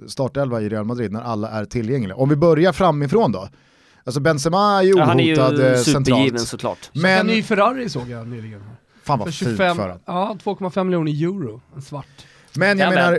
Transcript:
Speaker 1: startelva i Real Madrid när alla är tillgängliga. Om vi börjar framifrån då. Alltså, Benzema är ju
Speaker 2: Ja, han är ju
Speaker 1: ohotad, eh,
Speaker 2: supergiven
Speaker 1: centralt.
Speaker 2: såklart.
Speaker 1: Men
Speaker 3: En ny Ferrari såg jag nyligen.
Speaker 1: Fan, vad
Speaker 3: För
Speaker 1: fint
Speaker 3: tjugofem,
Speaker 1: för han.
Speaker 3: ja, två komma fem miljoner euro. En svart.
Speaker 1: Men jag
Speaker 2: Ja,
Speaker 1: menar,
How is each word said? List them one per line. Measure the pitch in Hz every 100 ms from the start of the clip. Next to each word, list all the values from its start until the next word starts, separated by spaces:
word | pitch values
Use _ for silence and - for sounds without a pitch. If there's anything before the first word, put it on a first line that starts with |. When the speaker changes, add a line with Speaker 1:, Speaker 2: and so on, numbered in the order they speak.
| 113
Speaker 1:
startelva | - 127 139 139 117
i | 104
Real | 110 104
Madrid | 123 110
när | 107
alla | 120 110 110
är | 110 104
tillgängliga. | 123 110 139 101 95
Om | 135
vi | 151
börjar | 170 156 185
framifrån | - 190 147 143 196 214
då. | 95 98 - _ _ _ _
Alltså, | - 131
Benzema | 143 151 156 180 208 196
är |
ju | 185 190
Speaker 2:
Ja, |
han | 156 170
är |
ju | 165
Speaker 1:
ohotad, | 156 131 - 131
eh, | 127
Speaker 2:
supergiven | 123 143 135 127 135 117
Speaker 1:
centralt. | 113
Speaker 2:
såklart. | 113 120 92 -
Speaker 1:
Men | 139 180 190
Speaker 3:
En | 196
ny | 226
Ferrari | - 208 208 262 233
såg | 139 123
jag | 120 113
nyligen. | 120 110 104 104 117 _ _
Speaker 1:
Fan, | - 139
vad | 104
Speaker 3:
För |
Speaker 1:
fint | - 185
Speaker 3:
tjugofem, | 113 185 170
Speaker 1:
för | 95
han. | 87 -
Speaker 3:
ja, | 180 202 202
två | - 196
komma | 190
fem | 196 185
miljoner | 175 156
euro. | 147 165 196 131 107 - 143
En |
svart. | - 147 - - - _ _
Speaker 1:
Men | - 190 196
jag | 185
Speaker 2:
Ja, | 180
Speaker 1:
menar, | 175